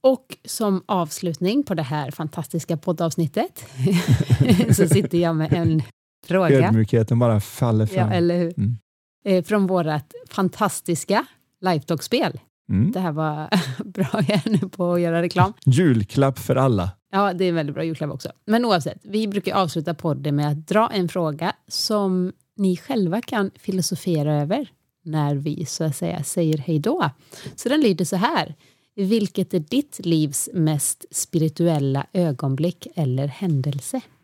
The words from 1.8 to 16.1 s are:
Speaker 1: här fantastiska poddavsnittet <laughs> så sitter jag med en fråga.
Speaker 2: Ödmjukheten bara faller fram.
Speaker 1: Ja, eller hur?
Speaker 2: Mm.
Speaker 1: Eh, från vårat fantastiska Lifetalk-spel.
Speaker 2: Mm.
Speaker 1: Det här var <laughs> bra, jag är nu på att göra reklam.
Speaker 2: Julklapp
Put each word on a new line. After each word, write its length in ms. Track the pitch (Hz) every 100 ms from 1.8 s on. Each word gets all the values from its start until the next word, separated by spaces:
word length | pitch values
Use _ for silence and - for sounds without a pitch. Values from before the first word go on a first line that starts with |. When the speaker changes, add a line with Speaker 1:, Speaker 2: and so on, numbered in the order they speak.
Speaker 1:
här 280 | 135 151 135
fantastiska 640 | - 156 - - 170 - 160
poddavsnittet 880 | - 160 170 160 160 - 349 - - 131 135 175 - 127 - 123 139 185 226
<laughs> 80 | 214
så 120 | 185
sitter 300 | - 156 175
jag 180 | 170 160
med 160 | 156
en 300 | 170 165 156 151 _ _ _ -
fråga. 400 | 185 170 139 120
Speaker 2:
Ödmjukheten 500 | 110 104 120 110 117
bara 220 | 120 107
faller 460 | - - 123 110 110
fram. 220 | 190 107
Speaker 1:
Ja, 60 |
eller 240 | 175 170 175
hur? 160 | 170 175
Speaker 2:
Mm. 200 | 202 120 _ _ _ _
Speaker 1:
Eh, 200 | 202 185
från 220 | - 208 190
vårat 460 | 185 156 151 - - -
fantastiska 960 | - 185 - 208 - - 165 - 202 - _ _ _
Lifetalk-spel. 800 | 185 160 - 165 - 240 214 - _ _ -
Speaker 2:
Mm. 240 | 98 143
Speaker 1:
Det 80 | 185
här 120 | 185
var 360 | 151 156 151 156 180 139 127
<laughs> 0 |
bra, 240 | 208 185 180
jag 340 | 226 147 208 226
är 40 |
nu 180 | 208 190
på 240 | - 175
att 80 | 175
göra 220 | 170 165
reklam. 300 | 175 180 185 -
Speaker 2:
Julklapp 720 | - 127 180 113 104